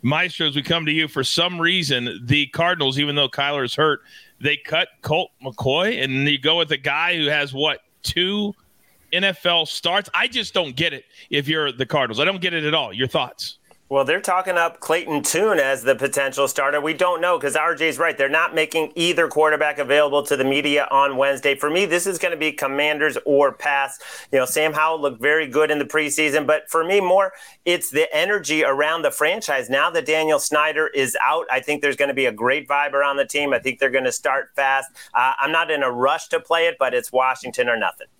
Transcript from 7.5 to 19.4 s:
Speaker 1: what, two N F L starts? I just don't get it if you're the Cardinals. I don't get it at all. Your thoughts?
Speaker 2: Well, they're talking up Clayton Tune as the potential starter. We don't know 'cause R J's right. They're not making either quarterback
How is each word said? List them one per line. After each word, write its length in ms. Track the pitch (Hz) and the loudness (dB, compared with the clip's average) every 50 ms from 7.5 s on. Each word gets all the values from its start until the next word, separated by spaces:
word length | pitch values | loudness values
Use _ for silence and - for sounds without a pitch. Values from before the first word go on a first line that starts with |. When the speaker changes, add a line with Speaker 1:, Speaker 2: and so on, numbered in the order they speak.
| 131 | -2
Speaker 1:
what, 280 | 135 147 151 139 - _ _ _ _ - | -2 -2 -2 -2 -4 _ _ _ _ -8
two 520 | - - 165 180 185 202 208 208 202 202 _ _ _ _ _ _ _ _ _ _ _ - | -6 -2 -2 0 0 0 -2 -4 -4 -6 _ _ _ _ _ _ _ _ _ _ _ -4
N 120 | 175 190 | 0 0
F 200 | 196 185 - - | 0 -2 -2 -2
L 220 | 180 175 170 160 | 0 0 0 0
starts? 420 | 147 - - - 170 175 202 196 - - | -2 -6 -4 -4 -2 -2 -2 -4 -2 -2
I 120 | 175 165 | -2 -2
just 280 | 143 233 254 214 - - | 0 -2 -4 -6 -2 -2
don't 200 | 196 175 147 127 | -2 -2 -2 -2
get 200 | 127 165 170 147 | -2 -2 -2 -2
it 100 | 131 - _ _ - - _ | -6 -14 _ _ -20 -12 _
if 200 | - 143 143 135 | -2 -2 0 0
you're 220 | 156 160 151 143 | 0 0 0 -2
the 140 | 127 120 135 | -2 -4 -6
Cardinals. 340 | - - 151 131 117 110 110 | -2 0 0 0 0 0 0
I 60 | 147 | 0
don't 160 | 175 196 185 | 0 0 -2
get 140 | 175 185 170 | -4 -2 -2
it 100 | 165 151 | -2 -2
at 80 | 151 151 | 0 0
all. 220 | 160 139 110 95 | 0 -2 -4 -4
Your 140 | 107 131 127 | -4 -4 0
thoughts? 480 | - 165 135 123 - - - - - _ _ _ - _ _ _ | 0 -2 -2 -2 -6 -12 -12 -12 -12 _ _ _ -20 _ _ _
Speaker 2:
Well, 140 | 135 139 135 | 0 0 2
they're 160 | 127 156 180 | 2 0 0
talking 380 | 196 - 185 185 185 190 180 175 | 0 0 0 0 0 0 0 0
up 220 | 170 165 165 - | 0 0 -2 -6
Clayton 420 | - - 147 180 165 - 156 147 147 | -4 -2 -2 -2 0 -2 -4 -2 -2
Tune 360 | - - 156 196 220 202 160 | -2 0 2 2 2 2 2
as 240 | 139 135 139 131 117 | 2 2 0 0 2
the 120 | 127 135 | 0 0
potential 520 | 113 131 139 - 143 139 135 127 135 139 | 2 0 -2 0 0 -2 -2 0 0 0
starter. 320 | 135 - - 139 139 143 147 | 0 0 0 0 0 0 0
We 140 | 143 151 160 | -2 -2 -2
don't 300 | 143 180 180 180 165 170 | 0 0 0 2 0 0
know 160 | 180 180 160 | 0 0 0
'cause 180 | 135 143 127 | 0 -2 0
R 180 | 156 156 170 170 | 0 0 0 0
J's 240 | 147 165 160 139 131 | 0 0 -2 0 0
right. 200 | 135 - 151 - | -2 -2 0 0
They're 100 | 139 139 | 0 2
not 260 | 143 160 170 170 - | 2 2 0 2 0
making 380 | 165 160 156 - 160 156 147 - | 0 -2 0 0 -2 -2 -2 -2
either 320 | 170 170 175 170 165 170 147 | -2 0 0 2 2 2 2
quarterback 500 | - 151 | 2 2